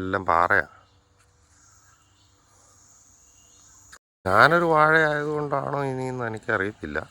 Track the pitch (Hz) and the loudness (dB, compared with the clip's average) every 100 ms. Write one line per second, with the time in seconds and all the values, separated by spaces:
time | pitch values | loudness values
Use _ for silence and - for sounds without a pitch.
0 | 92 95 85 82 87 98 73 - _ _ | -4 -4 0 2 2 0 -2 -10 _ _
1 | _ _ _ _ _ _ _ - _ _ | _ _ _ _ _ _ _ -20 _ _
2 | _ _ _ _ _ _ _ _ - - | _ _ _ _ _ _ _ _ -20 -20
3 | _ _ _ _ _ - - - - - | _ _ _ _ _ -20 -20 -20 -20 -20
4 | _ _ 92 101 139 170 170 156 151 160 | _ _ 0 4 6 4 2 2 4 4
5 | 156 147 147 151 147 139 135 143 135 131 | 2 -2 -4 -6 -4 -4 -4 -4 -4 -6
6 | 131 127 117 107 - 107 98 110 76 76 | -6 -6 -8 -8 -4 -4 -4 -6 -8 -8
7 | - | -10